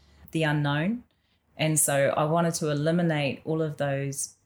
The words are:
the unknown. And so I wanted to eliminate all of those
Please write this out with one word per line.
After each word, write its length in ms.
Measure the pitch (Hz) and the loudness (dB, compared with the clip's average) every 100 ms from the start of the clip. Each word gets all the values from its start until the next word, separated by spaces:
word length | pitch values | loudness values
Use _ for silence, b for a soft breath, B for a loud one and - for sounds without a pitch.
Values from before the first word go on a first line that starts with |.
| B B B | B B B
the 100 | 160 | -2
unknown. 640 | 151 147 143 147 175 240 - _ _ _ _ - | 2 2 0 0 -2 -4 -8 _ _ _ _ -4
And 220 | 156 156 | 0 2
so 360 | - 139 135 - | 2 2 2 2
I 80 | |
wanted 300 | 151 170 170 | 2 2 0
to 160 | 165 156 | 0 -2
eliminate 720 | 147 156 175 170 151 143 120 | 0 0 2 2 0 -2 -4
all 180 | - 160 | -4 -2
of 140 | 156 151 | -2 -4
those 580 | 143 139 139 135 - - | -4 -2 -4 -6 -10 -12